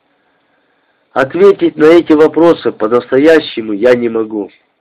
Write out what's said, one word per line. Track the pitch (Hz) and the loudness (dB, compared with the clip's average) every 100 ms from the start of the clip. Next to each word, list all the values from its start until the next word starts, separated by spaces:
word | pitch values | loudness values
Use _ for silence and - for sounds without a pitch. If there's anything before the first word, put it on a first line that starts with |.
| _ _ _ _ _ _ _ _ _ _ _ | _ _ _ _ _ _ _ _ _ _ _
Ответить | 120 135 160 196 190 170 151 | -6 -6 2 2 2 -2 0
на | 151 | 4
эти | 170 160 | 4 2
вопросы | 151 151 151 170 165 - | 2 2 2 0 0 -4
по-настоящему | 101 107 120 117 131 151 160 151 - 110 | -6 -4 -4 -2 0 2 2 -2 -12 -10
я | 104 120 123 | -4 0 0
не | 120 | -2
могу. | 113 110 110 98 _ _ _ | -6 -6 -8 -10 _ _ _